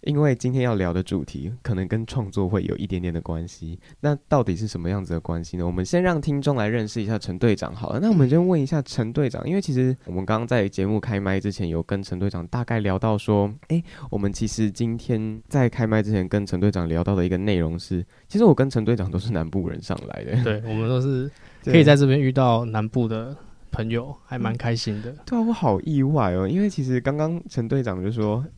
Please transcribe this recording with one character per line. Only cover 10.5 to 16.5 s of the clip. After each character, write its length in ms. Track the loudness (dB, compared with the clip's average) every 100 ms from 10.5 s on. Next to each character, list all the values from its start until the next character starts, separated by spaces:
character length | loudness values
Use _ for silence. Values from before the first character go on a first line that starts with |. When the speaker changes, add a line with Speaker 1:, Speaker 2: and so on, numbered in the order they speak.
| 0 0
Speaker 1:
节 160 | 0 0
目 140 | 0
开 200 | 0 -2
麦 200 | 0 0
之 120 | -2
前 160 | -4 -2
有 140 | -2
跟 180 | -2 -4
陈 160 | -4 -4
队 120 | -4
长 160 | -4 -6
大 160 | -4
概 160 | -2 0
聊 180 | 0 0
到 200 | 2 0
说， 340 | 2 2 2 -2 -2
诶， 160 | -2 -2 -12 -6
我 80 | -2
们 140 | -2
其 160 | -2 -4
实 240 | 0 -2
今 260 | 0 -4 -4
天 440 | -2 -2 -2 -8 -2
在 180 | 2 2
开 180 | 2 2
麦 160 | 2
之 100 | 2
前 180 | 0 2
跟 160 | 0
陈 120 | 0